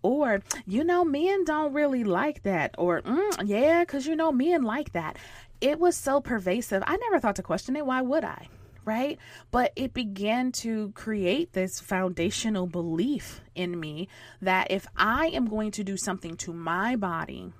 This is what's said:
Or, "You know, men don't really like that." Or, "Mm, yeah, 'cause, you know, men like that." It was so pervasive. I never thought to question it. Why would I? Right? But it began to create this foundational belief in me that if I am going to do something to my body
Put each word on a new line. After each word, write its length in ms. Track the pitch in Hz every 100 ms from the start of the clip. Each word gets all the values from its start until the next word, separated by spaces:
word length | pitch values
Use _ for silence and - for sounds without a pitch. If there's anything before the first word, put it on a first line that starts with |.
Or, 400 | 196 277 277 202 - - -
"You 160 | 202
know, 200 | 330 349
men 420 | 339 285 349 392 320
don't 280 | 302 302
really 300 | 277 294 254
like 400 | 214 180 277 294
that." 320 | 202 180 139 -
Or, 240 | 175 170
"Mm, 400 | - 269 415 370 202
yeah, 360 | 202 285 339 349
'cause, 200 | 277 269
you 100 | 320
know, 160 | 320
men 300 | 254 294 339
like 300 | 233 247 294
that." 260 | 175 160 - - - - -
It 180 | 262 311
was 180 | 349 339
so 240 | 277 277
pervasive. 600 | 277 233 185 208 240 196 -
I 100 | 370
never 220 | 480 349
thought 180 | 233 196
to 40 |
question 340 | 185 160 - 277
it. 120 | 277
Why 160 | 254
would 200 | 254 302
I? 260 | 269 - - - - - -
Right? 320 | 220 277 - - - -
But 240 | 240 247 -
it 200 | 262 -
began 560 | 220 196 208 240 254 -
to 280 | 233 220 208
create 640 | - 220 214 180 254 339
this 260 | 190 185 -
foundational 880 | - 185 185 170 175 - 226 208 180
belief 760 | 175 170 165 233 285 - - - -
in 240 | 180 175
me 280 | 156 151 190 - - -
that 300 | 185 185 -
if 160 | 190 - -
I 340 | 214 247 330
am 180 | - 233
going 240 | 214 214
to 120 | 208
do 140 | 190 196
something 400 | 202 185 170 165
to 160 | -
my 420 | 170 165 175 220 254
body 560 | 196 165 160 - 180